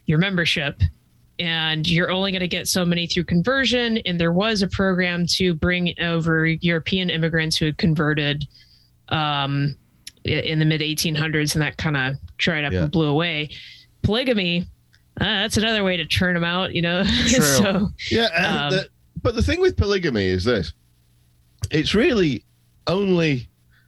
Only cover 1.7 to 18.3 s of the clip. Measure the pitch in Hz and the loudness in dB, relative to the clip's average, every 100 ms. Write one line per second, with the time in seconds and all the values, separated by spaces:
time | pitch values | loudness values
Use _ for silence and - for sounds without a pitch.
1.7 | 156 156 170 175 185 196 185 180 180 - | 0 0 2 2 0 -2 -2 -4 -4 -2
2.7 | 190 175 170 170 185 160 170 170 269 247 | 0 0 0 0 -2 0 0 2 0 2
3.7 | 247 240 220 - 175 170 170 220 214 190 | 0 0 -2 -2 0 2 2 2 0 -2
4.7 | - 190 180 180 175 170 - 185 156 175 | 0 0 2 0 0 -2 0 0 2 0
5.7 | 180 175 - 170 170 165 160 160 160 175 | 0 -2 -2 -2 0 2 2 2 2 0
6.7 | 170 - 190 180 160 165 165 160 - 156 | 0 0 -2 0 0 0 0 0 0 0
7.7 | 147 165 156 151 151 147 147 143 - - | 2 2 2 2 0 0 -2 -6 -14 -20
8.7 | _ _ _ - 160 151 143 139 139 143 | _ _ _ -6 -2 -2 -2 -2 -2 -2
9.7 | 139 _ _ - - - 151 - 160 156 | -6 _ _ -20 -10 -4 -2 -2 2 2
10.7 | 156 151 151 170 151 160 156 151 151 143 | 2 -2 -2 -2 -2 0 0 0 0 -2
11.7 | - 160 143 131 139 - - - 156 147 | -2 -2 -2 -2 -4 -10 -4 -2 -2 -2
12.7 | 92 143 160 151 147 170 156 151 - - | 0 0 0 2 2 0 -2 -6 -10 -20
13.7 | - - _ - 220 269 214 180 175 180 | -20 -20 _ -2 0 2 0 0 -2 -4
14.7 | - _ _ _ - 180 208 214 - 220 | -12 _ _ _ -6 -2 -2 -2 0 0
15.7 | 220 190 180 151 - 180 175 170 175 190 | 0 0 -2 -2 0 0 0 0 -2 -2
16.7 | 170 170 180 196 233 247 254 147 131 202 | -2 0 0 0 0 2 4 4 4 2
17.7 | 196 208 - - 220 226 | 2 -2 -4 -2 0 0